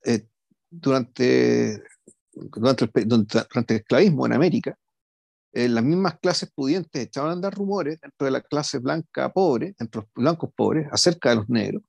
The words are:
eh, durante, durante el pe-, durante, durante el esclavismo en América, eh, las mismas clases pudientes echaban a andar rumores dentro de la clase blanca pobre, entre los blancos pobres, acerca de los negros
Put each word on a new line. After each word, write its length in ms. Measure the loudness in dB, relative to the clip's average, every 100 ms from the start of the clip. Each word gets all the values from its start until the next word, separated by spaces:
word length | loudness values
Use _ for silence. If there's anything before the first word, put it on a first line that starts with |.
| 0
eh, 220 | -2 -2 _ _ _ _
durante, 1120 | -6 0 0 -2 0 2 4 4 2 0 -4 -14 _ _ _ _
durante 520 | -18 -16 -2 0 2 0
el 60 |
pe-, 140 | 0 2
durante, 340 | 2 2 -2 -2
durante 240 | -4 -2
el 60 | -2
esclavismo 460 | 2 4 4 2 0
en 60 |
América, 440 | 2 2 0 -4 -12 _ _ _ _ _ _ _
eh, 160 | -2 0
las 140 | 2
mismas 360 | 2 2 0 -2
clases 320 | -2 -2 -6
pudientes 480 | -6 -2 -2 -4 -8
echaban 300 | -8 -6 -6
a 20 |
andar 220 | -4 -6 -6
rumores 440 | -6 -4 -6 -8
dentro 260 | -14 _ -2
de 60 |
la 100 | -2
clase 360 | -2 -4 -4 -4
blanca 560 | -4 -4 -6 -6 -4
pobre, 420 | 0 2 0 -2 -8
entre 220 | -10 -10
los 80 | -12
blancos 380 | -2 0 0 -6 _
pobres, 320 | 0 0 -2
acerca 400 | 0 0 2 2
de 60 | 2
los 120 | 0
negros 320 | -2 -2 -6